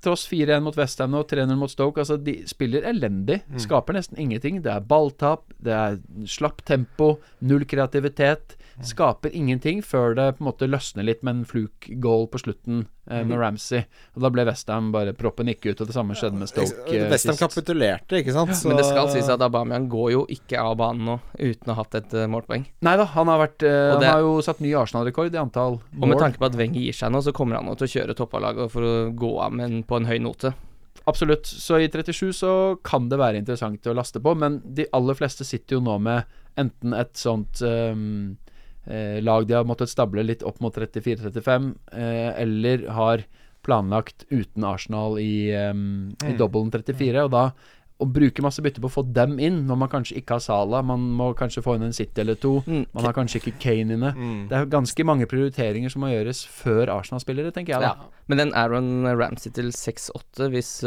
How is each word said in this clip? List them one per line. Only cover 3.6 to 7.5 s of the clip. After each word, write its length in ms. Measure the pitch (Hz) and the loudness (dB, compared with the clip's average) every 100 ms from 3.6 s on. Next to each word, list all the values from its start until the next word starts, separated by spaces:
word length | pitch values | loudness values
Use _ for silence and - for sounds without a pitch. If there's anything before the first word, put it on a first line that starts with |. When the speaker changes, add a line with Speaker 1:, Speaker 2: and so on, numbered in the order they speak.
| 107 139 - | 0 0 0
Speaker 1:
nesten 220 | 190 - - | -4 -6 -4
ingenting. 440 | 143 110 143 185 | -4 -2 -4 -4
Det 80 | 139 | -2
er 80 | 104 | -2
balltap, 600 | 101 151 147 - 147 156 - - | 4 4 4 2 0 0 -6 -8
det 120 | 117 | -2
er 260 | 110 107 101 - 95 104 | 0 0 -2 -8 -12 -10
slapp 360 | - 147 - | -4 -4 -4
tempo, 540 | - 135 120 - 151 151 - - | -2 0 0 2 2 2 -4 -4
null 240 | 127 | 2